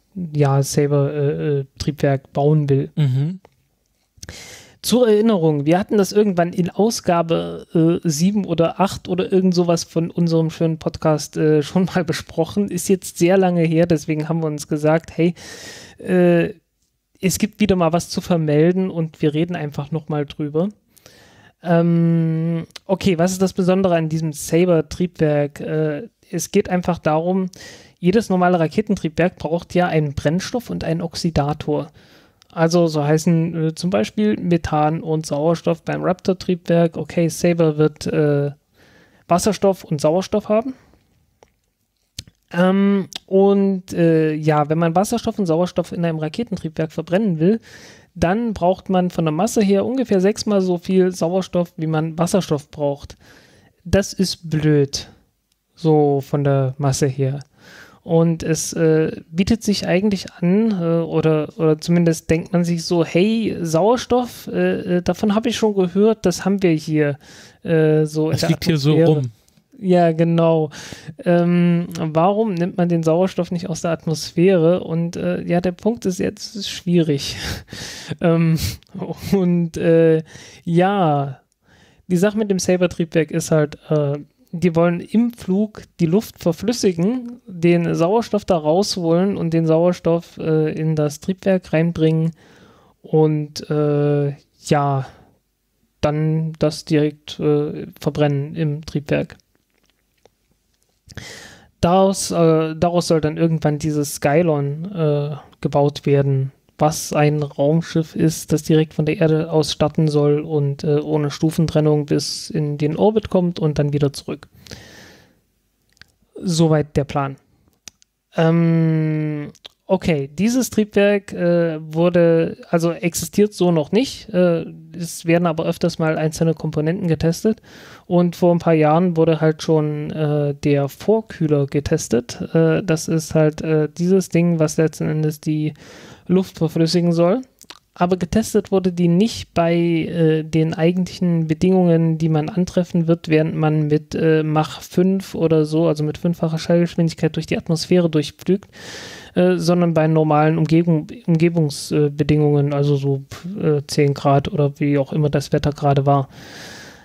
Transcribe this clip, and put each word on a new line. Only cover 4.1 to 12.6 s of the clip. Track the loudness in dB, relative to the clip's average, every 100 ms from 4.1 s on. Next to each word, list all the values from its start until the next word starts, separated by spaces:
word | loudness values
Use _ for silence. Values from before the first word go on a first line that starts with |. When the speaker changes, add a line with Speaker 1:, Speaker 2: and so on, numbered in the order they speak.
| -20 -20 -20 -20 -20 -20 _
Speaker 1:
Zur | 0 2 4
Erinnerung, | 4 4 4 2 2 2
wir | 0
hatten | 2 0
das | 2
irgendwann | 2 2 0 -2
in | 0 -2
Ausgabe, | 0 0 0 -2 0 0 -2 -4 -10 -4
äh, | 2 2 2 -2
sieben | 0 0 0 -2
oder | 0 0 0
acht | -2 -2 -6
oder | -4 0
irgend | 2 2 2
sowas | 2 0
von | -2 -4 -4
unserem | -2 0 2 0
schönen | -2 -4 -2
Podcast, | -8 -2 -2 0 -4 -2
äh, | 2 2
schon | 2 0 0
mal | -2 -2
besprochen. | -6 -6 -4 -4 -2